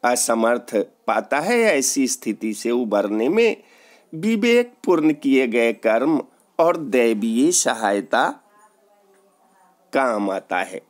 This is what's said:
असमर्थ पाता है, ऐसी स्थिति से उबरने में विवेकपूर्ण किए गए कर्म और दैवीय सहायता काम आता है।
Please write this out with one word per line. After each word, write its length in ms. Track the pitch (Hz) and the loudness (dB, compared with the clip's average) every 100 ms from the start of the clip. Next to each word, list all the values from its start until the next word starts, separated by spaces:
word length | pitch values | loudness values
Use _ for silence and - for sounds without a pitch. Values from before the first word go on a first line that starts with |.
असमर्थ 800 | 120 123 - 117 113 120 - 110 98 _ - | 0 0 0 0 2 0 -2 -4 -4 _ -4
पाता 340 | 107 107 139 | -4 0 -2
है, 200 | 170 240 | 0 0
ऐसी 460 | 226 151 131 - 127 | 2 0 0 -2 -2
स्थिति 480 | - - 104 110 | -4 -6 -6 -6
से 160 | 104 113 | -6 -4
उबरने 580 | 120 117 104 101 107 120 | -2 0 0 0 -2 0
में 280 | 208 233 - - _ _ _ _ | 2 0 -2 -12 _ _ _ _
विवेकपूर्ण 1000 | 160 202 226 233 233 240 _ - 170 156 | -6 -2 0 2 2 0 _ 0 2 2
किए 340 | 147 139 135 131 | 0 2 2 2
गए 260 | 117 117 | 2 0
कर्म 500 | 107 113 110 139 156 - _ _ - | 0 0 0 2 -2 -4 _ _ 0
और 180 | 165 165 | 0 0
दैवीय 760 | 143 127 117 110 113 113 151 | 0 2 2 2 -2 2 2
सहायता 840 | 175 - 117 110 101 95 117 147 294 _ _ _ _ _ _ _ 190 _ _ _ _ _ _ _ | 2 -2 -2 0 -2 0 0 0 -4 _ _ _ _ _ _ _ _ _ _ _ _ _ _ _
काम 380 | 143 131 110 101 | -2 -2 -2 -4
आता 280 | 95 - 90 | -6 -4 -6
है। 240 | 95 95 _ | -6 -10 _